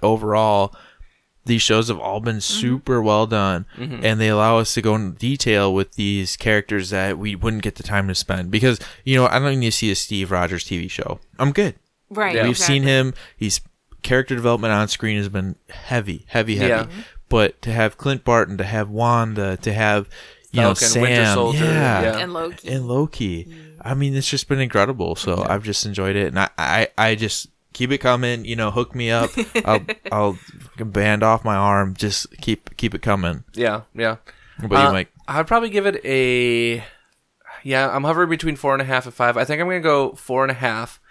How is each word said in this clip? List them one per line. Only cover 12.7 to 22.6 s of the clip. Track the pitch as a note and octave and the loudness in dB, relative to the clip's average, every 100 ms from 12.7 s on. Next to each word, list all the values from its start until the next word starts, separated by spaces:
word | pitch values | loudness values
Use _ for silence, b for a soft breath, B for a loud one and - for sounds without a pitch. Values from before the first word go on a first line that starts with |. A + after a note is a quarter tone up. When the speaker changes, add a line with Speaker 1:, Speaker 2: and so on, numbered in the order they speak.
| C#3 | 2
Speaker 2:
exactly. | C3+ C3+ C3 | 4 2 2
Speaker 1:
him. | - B B | -4 B B
He's | G#2+ - - _ _ - | -4 -4 -6 _ _ -14
character | - B2+ B2+ B2 | 0 0 0 0
development | A#2+ A#2 A2 | 0 0 2
on | G#2 G#2+ | 0 0
screen | - A2 G#2 | -2 -2 -2
has | G2+ | -2
been | G2 F#2+ - _ | -4 -6 -8 _
heavy, | - - B2 G2+ D#2+ - | -18 -4 -4 -4 -8 -4
heavy, | A#2 A2 G2+ | -2 0 0
heavy. | A#2 | 2
Speaker 3:
Yeah. | A2+ | 0
Speaker 2:
Mm-hmm. | A2+ F#3+ B B - | -2 -10 B B 0
Speaker 1:
But | A#2 G#2 - | 2 2 0
to | A#2 | -4
have | A2 G#2+ - | 0 0 0
Clint | C#3+ C3+ | -4 -2
Barton, | - A#2 E2+ G2 | 2 2 2 -2
to | |
have | F#2+ A2 G#2 | -4 -2 -4
Wanda, | G#2 A#2 A#2 A2+ G#2 G2 F#2 | 0 2 2 0 -2 -4 -2
to | A2 | -4
have, | G#2 G#2+ G#2 G2+ B B B B | 0 2 2 0 B B B B
you | A#2+ | 2
know, | G#2+ F#2+ | 4 4
Speaker 3:
Falcon, | - B2 | 2 2
Winter | B2 A#2+ A2 | 4 4 4
Speaker 1:
Sam, | G2+ | 4
Speaker 3:
Soldier, | A#2 D3 D#3+ | 2 2 2
Speaker 1:
yeah. | D#3+ C3+ G2 | 2 2 2
Speaker 3:
yeah. | F#2 - | 2 0
Speaker 2:
And | F3+ | -4
Loki. | E3+ E3 E3+ | -4 -6 -8